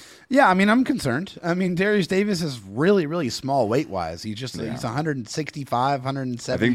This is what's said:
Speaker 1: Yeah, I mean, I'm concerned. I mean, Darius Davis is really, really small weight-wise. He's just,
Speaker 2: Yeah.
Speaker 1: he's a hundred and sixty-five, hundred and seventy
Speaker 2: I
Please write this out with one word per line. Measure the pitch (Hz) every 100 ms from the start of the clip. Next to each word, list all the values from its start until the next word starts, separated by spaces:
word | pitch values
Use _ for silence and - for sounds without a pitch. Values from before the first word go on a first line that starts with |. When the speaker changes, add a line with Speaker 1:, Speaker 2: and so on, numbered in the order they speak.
| - - -
Speaker 1:
Yeah, | 262 226
I |
mean, | 185 202
I'm | 233
concerned. | 254 254 139 123 190 -
I | 170
mean, | 180 185
Darius | 175 196 208 165
Davis | 190 208 180
is | 165 123
really, | 95 104 170 202
really | 147 170 127
small | - 131 139 107
weight-wise. | 123 156 92 82 85
He's | 107 107
just, | 127
Speaker 2:
Yeah. | 85 78
Speaker 1:
he's | -
a | 127
hundred | 127 160 135
and | 104
sixty-five, | - 147 151 131 120 131 139
hundred | 127 139 131
and | 120
seventy | - 127
Speaker 2:
I | 117